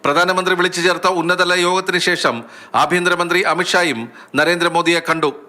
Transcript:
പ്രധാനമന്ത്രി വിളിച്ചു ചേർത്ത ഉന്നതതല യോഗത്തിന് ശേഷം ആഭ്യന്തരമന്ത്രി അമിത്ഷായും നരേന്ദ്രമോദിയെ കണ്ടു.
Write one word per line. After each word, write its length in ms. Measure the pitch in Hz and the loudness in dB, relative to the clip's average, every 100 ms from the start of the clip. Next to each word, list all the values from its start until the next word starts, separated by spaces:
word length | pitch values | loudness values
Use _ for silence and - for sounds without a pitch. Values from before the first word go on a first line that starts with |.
| 143 | 2
പ്രധാനമന്ത്രി 480 | 147 180 185 180 180 | 2 2 0 0 0
വിളിച്ചു 220 | 180 175 180 | 0 0 0
ചേർത്ത 220 | 175 180 180 | 2 0 0
ഉന്നതതല 340 | 165 180 175 180 175 | 0 0 2 2 0
യോഗത്തിന് 340 | 185 190 180 214 | 0 -2 -2 0
ശേഷം 260 | 170 151 117 117 - - 117 | 0 -2 -4 -10 -20 -4 0
ആഭ്യന്തരമന്ത്രി 600 | 151 180 180 175 175 175 175 | 2 2 0 0 0 0 0
അമിത്ഷായും 460 | 160 170 185 175 113 117 - - 135 | -2 0 0 0 -2 -8 -16 -6 0
നരേന്ദ്രമോദിയെ 640 | 156 175 170 165 165 170 165 | 0 2 0 0 0 0 0
കണ്ടു. 220 | 165 151 - | 0 -2 -4